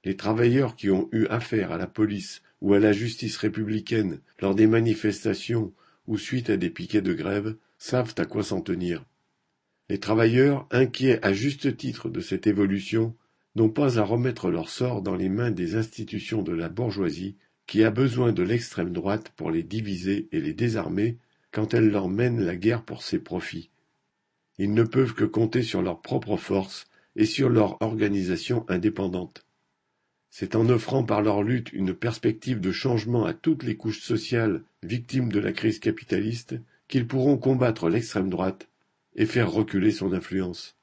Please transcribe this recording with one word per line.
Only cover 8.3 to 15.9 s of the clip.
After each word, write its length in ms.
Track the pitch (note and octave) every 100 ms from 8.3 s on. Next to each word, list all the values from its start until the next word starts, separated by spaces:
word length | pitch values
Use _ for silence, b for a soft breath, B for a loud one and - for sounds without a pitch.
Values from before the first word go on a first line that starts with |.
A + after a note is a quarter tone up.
| G#2+
s'en 180 | F#2+ F#2+
tenir. 440 | E2 F2 F2 E2+ - _ _ _ _ _ _ _ -
Les 100 | G2
travailleurs, 680 | - A2+ A#2 A#2+ C#3 C#3 -
inquiets 480 | B2 C3 - C3 A2+ G2+
à 80 |
juste 420 | G2 C#3 C#3 C#3 -
titre 340 | C3 A#2+ A2+
de 120 | F#2
cette 260 | F2+ F#2 G#2+
évolution, 680 | G2+ G2 G2 F#2+ A2+ A2+ A#2 _ _ _ A2
n'ont 140 | A2
pas 300 | A2 C#3+ A#2
à 40 |
remettre 460 | G2+ A#2+ B2 A#2+ F2+
leur 200 | E2+ D#2+
sort 320 | - B2+ A#2
dans 140 | F#2+ F#2
les 140 | F#2
mains 220 | G2+ A#2+
des 240 | F2+ F2 G#2+
institutions 680 | A2+